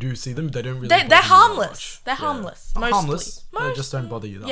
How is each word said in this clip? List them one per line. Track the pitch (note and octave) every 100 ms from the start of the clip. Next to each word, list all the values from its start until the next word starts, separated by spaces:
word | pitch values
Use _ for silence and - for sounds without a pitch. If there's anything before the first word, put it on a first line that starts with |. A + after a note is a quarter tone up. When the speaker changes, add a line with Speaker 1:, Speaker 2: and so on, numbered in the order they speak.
| B2+
Speaker 1:
do | A#2+
see | C3 B2
them, | D#3+
they | B2 A#2+
don't | C3
really | -
Speaker 2:
They, | E4+
Speaker 1:
bother | C4
Speaker 2:
they're | E4+ F4+
Speaker 1:
you |
that | F#4+
Speaker 2:
harmless. | A4+ F#4 -
Speaker 1:
much. | - - - -
Speaker 2:
They're | C4+
Speaker 1:
Yeah. | D4+
Speaker 2:
harmless, | C4 F#3+ - -
Speaker 1:
Not | G#3+
Speaker 2:
mostly. | A#3 G3+
Speaker 1:
harmless. | D3+ D#3+ - - - G#4
They | B4+ A#4+
just | C3
don't | C3+ -
Speaker 2:
Mostly. |
Speaker 1:
bother | A2+ G#2
you | G2
that | E3+